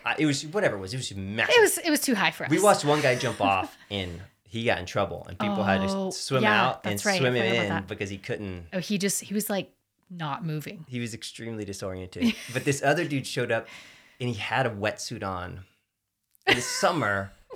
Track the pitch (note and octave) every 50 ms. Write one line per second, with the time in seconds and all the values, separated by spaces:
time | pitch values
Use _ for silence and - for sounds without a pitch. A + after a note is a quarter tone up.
0 | - A#2 - - D#3 D3+ C#3 C#3 D3+ D3+ E3 G#3 G3 C#3+ A2 G2 F#2+ F#2 A2 C3
1 | - - G2 G2 F#2+ G2 G#2 A2+ - - A#4 A#4+ G#4+ F4 - F4 - E4+ D4+ C4
2 | - - B3 G3 F3+ D#3+ - - D#3 B2+ D3+ F#3 F#3+ G#3 F#3+ - - C#3+ D3 D3+
3 | C#3+ C3+ B2 - C3 A#2+ G#2 - G2+ G2 G2 F#2 F2+ - - - - - G2+ G2+
4 | F#2 F2+ E2+ E2 F#2+ - _ _ _ _ - A2+ A#2 A#2 F#2+ E2+ F2+ F2+ - A2
5 | G2 E2+ F2 E2+ - - F#2 - G#3+ - - - G2+ G2 F#2+ F#2+ F#3+ G3 G3 G3
6 | F#3+ F#3+ F#3 - - - C#3 C3 A#2+ G#3+ G#3+ D#3 A#2 B2+ - - - F#3 G#2 G2+
7 | - G#3+ G3 F#3 C3+ B2 B2+ A#2+ A2+ A2+ A#2 A#2 G#2+ G2+ G2+ G2 G2 F2+ G#2+ G2+
8 | G#2 G2 G2+ G2 - - A#2+ - G#2 G2 F#2 F2 E2+ - - F#3 E3 - G#3 F#3+
9 | F#3+ G3 - - - - G3+ G#3+ G#3 - G#3 F#3+ - - _ _ _ _ _ _
10 | _ - F#3 E3+ D#3+ D3 C#3 - F3 D#3+ D3+ D3+ D3 D#3+ G3 E3+ D#3 - B2+ B2
11 | A#2+ A2+ A2+ A2+ - - - - A2+ A2+ A2+ G#2+ G#2 G2 G2 - G#2 F#2+ F#2 F#2
12 | F#2 F#2 - - - A#3 - - - - A2+ - - D3 C#3 - - C#3 - F3
13 | E3+ C#3 C#3+ C3+ B2 - - C3 A#2+ A#2 A#2 A2+ - - - - - - - -
14 | - _ _ - B2+ B2 A#2+ G#2 - - A2 B2+ C3 A#2 A2 G2+ G2+ G#2 G#2 -
15 | - - A#2+ G#2 G#2 G2 F#2+ F2+ F2+ F2+ F#2 F#2 F#2+ _ _ _ _ _ _ _
16 | _ _ _ _ _ _ _ _ - F#4+ - - - - - - - F3 F3+ D#3
17 | A2+ G2+ G2+ G2 G2 G2 - - - - -